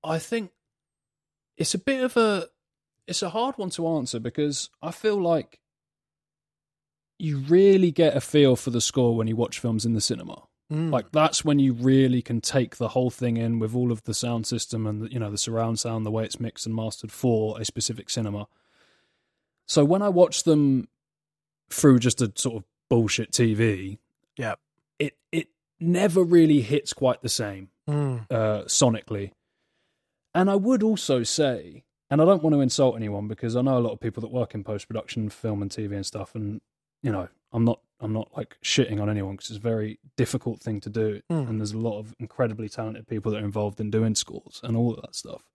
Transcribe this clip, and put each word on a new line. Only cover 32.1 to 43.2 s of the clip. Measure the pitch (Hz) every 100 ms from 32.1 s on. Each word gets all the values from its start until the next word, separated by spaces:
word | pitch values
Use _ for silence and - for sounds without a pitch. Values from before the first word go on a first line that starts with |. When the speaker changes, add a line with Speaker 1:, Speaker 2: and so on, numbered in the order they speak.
Speaker 1:
and | 143
I |
don't | 170 190
want | 160
to | 143
insult | 131 - 131
anyone | 113 107 101 104
because | 107 117 120
I |
know | 135 127
a |
lot | 117
of | 104
people | 117 110
that | 110
work | 123 113
in | 110
post-production, | 98 104 - 117 - - 107
film | - 113 104
and | 101
T | -
V | 104 101
and | 95
stuff, | 107 98 110
and, | 104 110 _ _ _ _
you | 135
know, | 101 90 _ _
I'm | 117
not, | 113 - _ _
I'm | 110
not, | 107 110 -
like, | - -
shitting | - - 117 107
on | 104
anyone | 104 98 98
'cause | -
it's | 110
a |
very | 117 110 107 - _ -
difficult | 123 127 127 110
thing | - 107
to | -
do, | 110 110 104 _
Speaker 3:
Mm. | 165 123
Speaker 1:
and | 110
there's | 104
a | 110
lot | 113 104
of | 110 -
incredibly | 110 - 120 110 107
talented | - 110 110 -
people | 110